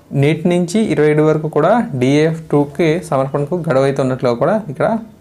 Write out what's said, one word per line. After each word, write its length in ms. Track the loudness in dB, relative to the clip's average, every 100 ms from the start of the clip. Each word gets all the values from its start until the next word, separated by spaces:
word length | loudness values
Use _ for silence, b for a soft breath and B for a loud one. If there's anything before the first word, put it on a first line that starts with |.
| B
నేటి 360 | 0 0 2 0
నుంచి 320 | 0 0 0
ఇరవై 280 | 0 2 2
ఏడు 140 | 4
వరకు 260 | 2 2 0
కూడా 400 | 0 2 2 0
డీఎఫ్ 560 | -2 2 2 2 -2 -2
టూకి 500 | 0 0 0 0 0
సమర్పణకు 600 | -2 -2 -2 -4 -4 -4 0
గడువు 140 | 2
అయితే 180 | 2 0
ఉన్నట్లుగా 320 | -2 -2 -2
కూడా 280 | 0 0 -2 -4
ఇక్కడ 300 | -4 -2 -2 -6 -20